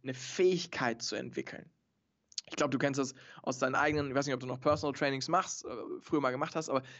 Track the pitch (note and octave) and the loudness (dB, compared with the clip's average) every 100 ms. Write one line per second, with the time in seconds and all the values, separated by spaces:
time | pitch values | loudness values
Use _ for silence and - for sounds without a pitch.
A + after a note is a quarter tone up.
0 | C3 B2+ - - F#3 F3 - - B2 A2+ | -8 -8 -4 4 6 4 0 -2 0 0
1 | - G#2 - - - - - _ _ _ | -4 -6 -6 -6 -8 -8 -16 _ _ _
2 | _ _ _ - - - D3 C3 C#3+ C#3 | _ _ _ -12 -6 0 2 2 2 0
3 | C3 B2+ - - - B2+ C3 C3 D3+ D3+ | -2 -6 -18 -8 -4 0 2 4 2 2
4 | C#3+ C3 C#3+ B2 B2+ B2+ D3+ D3 D3+ C3+ | 0 0 0 -2 -4 0 2 2 2 0
5 | D3 C3+ C3+ F3 F#3 - - A#2 - - | 0 0 2 2 2 -4 -8 -8 -8 -10
6 | - D#3 C3 B2+ D#3 E3 D#3+ C3 C3 - | 0 2 2 2 -2 -2 0 -2 -2 -8